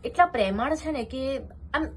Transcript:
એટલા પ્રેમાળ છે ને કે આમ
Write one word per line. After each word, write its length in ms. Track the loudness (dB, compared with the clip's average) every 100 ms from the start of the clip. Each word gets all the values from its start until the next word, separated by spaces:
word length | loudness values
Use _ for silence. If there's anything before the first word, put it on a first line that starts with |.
એટલા 220 | -6 4 4
પ્રેમાળ 480 | 6 2 2 0
છે 180 | 0 -2
ને 120 | -4
કે 340 | -4 -4 -4 -4 -6 -14 -4
આમ 120 | -2 -2